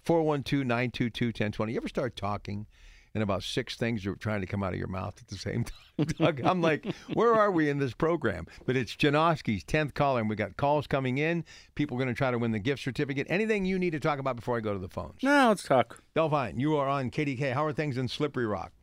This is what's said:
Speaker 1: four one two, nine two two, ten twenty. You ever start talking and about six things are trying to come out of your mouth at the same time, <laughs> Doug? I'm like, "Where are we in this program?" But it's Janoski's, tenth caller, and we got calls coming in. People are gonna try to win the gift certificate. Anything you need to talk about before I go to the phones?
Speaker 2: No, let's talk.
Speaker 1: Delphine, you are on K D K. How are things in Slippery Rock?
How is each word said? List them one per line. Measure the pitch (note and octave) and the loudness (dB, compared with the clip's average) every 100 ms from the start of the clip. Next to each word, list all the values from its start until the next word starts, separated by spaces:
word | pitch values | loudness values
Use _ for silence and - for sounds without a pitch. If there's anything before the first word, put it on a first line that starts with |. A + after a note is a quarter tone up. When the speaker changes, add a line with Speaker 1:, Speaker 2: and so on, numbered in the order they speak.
Speaker 1:
four | - E3+ | 2 2
one | D#3 D3 | 2 0
two, | - C#3+ | 0 -2
nine | C3 A#2 B2 | 0 0 -2
two | - B2 | -2 -4
two, | - A#2+ | 0 -2
ten | - G#2+ | 0 -4
twenty. | - G#2+ | -2 -4
You | C#3+ | -4
ever | C#4+ | -4
start | - C3 | -4 -4
talking | - G2 G2+ - G2+ G#2+ _ - - _ | -4 -6 -6 -6 -10 -10 _ -20 -20 _
and | - | -4
about | G#2+ F#2+ | 0 0
six | - - B2 - | -2 -4 -4 -4
things | A#2 A#2 G2 | -2 -2 -4
are | |
trying | F2+ A2+ G#2+ | -4 -4 -4
to | F#2+ | -4
come | G2+ | -2
out | G2 | -2
of | F#2+ | -4
your | F2+ | -6
mouth | F#2 F#2+ - | -6 -8 -10
at | - | -12
the | G2 | -8
same | - A2+ | -4 -4
time, | A#2 - - - D3+ | -4 -6 -12 -4 -2
<laughs> | D#3 | 2
Doug? | E3 D3 | 0 2
I'm | - F#3 | 0 2
like, | E3 D3 G#3+ - - | 2 0 -4 -8 -4
"Where | E3+ A3+ | 2 4
are | A3+ G#3 | 6 4
we | F3+ D3+ | 4 2
in | C#3+ | 2
this | C#3 | -2
program?" | - D#3+ E3+ A#2 F2 F2 - | 0 0 2 -2 -4 -8 -8
But | - C3 | 0 0
it's | A#2+ | 0
Janoski's, | - D3 C#3+ E3 D#3+ - G2+ | 2 4 6 4 2 0 -2
tenth | - D#3 D3 | 0 0 0
caller, | - C#3+ B2+ | 2 2 4
and | G#2+ | 0
we | G#2 | -2
got | G2+ - | -4 0
calls | C#3+ D3 C3+ | 2 2 2
coming | C#3+ C3 B2+ | 0 0 0
in. | D#3 E3+ D#3+ - - | 0 -2 -4 -16 -18
People | - D3 B2 | -4 -2 0
are | |
gonna | C3 | -2
try | A#2 C3+ | 0 0
to | B2 | 2
win | A#2 | 0
the | A2 | 0
gift | G#2+ C3+ | -2 -2
certificate. | - A#2 C#3 C#3 - | -4 -4 -2 -2 -2
Anything | F3 A3 G#3+ | 0 0 0
you | F#3 F#3+ | 0 0
need | F3+ | 0
to | D#3+ | 0
talk | D#3+ D3 | -2 0
about | C3+ A#2+ | -2 -4
before | A#2+ A#2+ | -2 -2
I | |
go | A2 | -2
to | G2 | -4
the | F2+ | -6
phones? | - F2 - | -8 -10 -4
Speaker 2:
No, | C4 C#4+ B3+ | 2 6 6
let's | G3+ | 4
talk. | - C3 - - - | 4 4 4 -2 -4
Speaker 1:
Delphine, | - D#3+ D3 A#2 D2 | 0 2 2 -2 -2
you | C#3+ D3+ | 0 0
are | C3+ | 0
on | C#3 B2+ | 0 -2
K | - | -2
D | D3 | -2
K. | B2 C#3 | -2 -2
How | B2 | 0
are | D#3 | -2
things | D3 D3+ B2+ | -2 -2 -2
in | B2+ | -4
Slippery | - D3 C#3 A2+ | -2 -2 0 -2
Rock? | G2 E2 _ | -2 -6 _